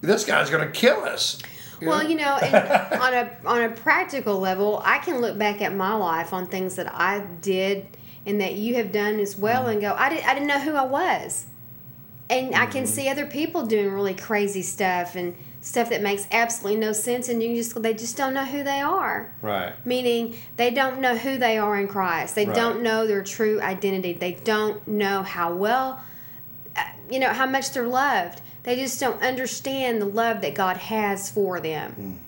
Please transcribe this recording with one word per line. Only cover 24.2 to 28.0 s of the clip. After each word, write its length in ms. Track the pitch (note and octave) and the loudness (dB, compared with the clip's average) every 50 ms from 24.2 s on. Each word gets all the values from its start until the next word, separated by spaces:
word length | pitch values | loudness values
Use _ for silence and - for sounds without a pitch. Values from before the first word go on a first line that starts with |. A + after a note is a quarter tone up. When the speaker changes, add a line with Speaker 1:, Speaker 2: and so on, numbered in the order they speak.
| F3 F3+ F3 - - | -4 -4 -4 -2 0
Speaker 2:
don't 420 | A3 G#3+ G#3+ G#3+ G#3+ G3+ G#3 - - | 2 2 2 2 0 -2 -4 -6 -4
know 340 | G#3+ G#3 G#3 G3 G3+ G3 | 0 0 2 2 2 0
how 320 | F#3+ F#3+ - F3 E3+ E3+ F3 | -2 -4 -2 -2 -2 0 0
well, 460 | F3+ G3 G#3+ A#3+ C4 C4 C4 C4 - - - - - - - - - - - - - - - - - | 0 2 2 2 2 2 -2 -4 -8 -14 -18 -20 -20 -20 -20 -20 -20 -20 -18 -18 -18 -18 -10 -6 -6
uh, 60 | D3+ - - - - - | -6 -6 -6 -16 -10 -4
you 80 | A#3+ C4 | -2 2
know, 100 | C4 A#3+ G#3 | 2 2 2
how 120 | B3 C4 | 2 0
much 260 | C4 C4 C4+ C4 - - | 2 2 0 0 0 -2
they're 140 | C#4 A#3+ A#3 | -2 -2 0
loved. 500 | B3+ B3+ | 2 2